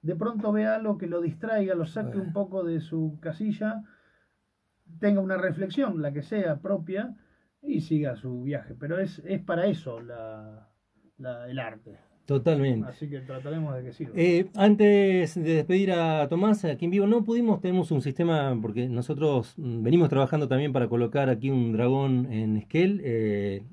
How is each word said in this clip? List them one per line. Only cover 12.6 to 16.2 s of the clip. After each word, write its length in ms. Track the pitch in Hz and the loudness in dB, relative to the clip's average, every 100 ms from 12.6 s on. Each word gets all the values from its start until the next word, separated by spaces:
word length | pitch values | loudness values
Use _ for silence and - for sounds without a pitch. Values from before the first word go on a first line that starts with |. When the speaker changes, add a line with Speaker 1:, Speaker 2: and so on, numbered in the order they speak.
| 139 113 107 | 2 0 -2
Speaker 1:
Así 200 | - 147 | -8 -12
que 100 | 139 | -12
trataremos 540 | 131 131 139 160 151 | -12 -12 -8 -6 -6
de 80 | 127 | -6
que 100 | 127 | -10
sirva. 200 | - 147 | -12 -8
Speaker 2:
Eh, 340 | 190 175 170 185 | 2 4 4 2
antes 800 | 208 202 208 208 202 196 185 165 | 4 6 8 8 8 6 4 2
de 200 | 180 160 | 0 0
despedir 360 | 160 156 185 196 | 2 4 2 4
a 360 | 175 165 156 | 2 2 2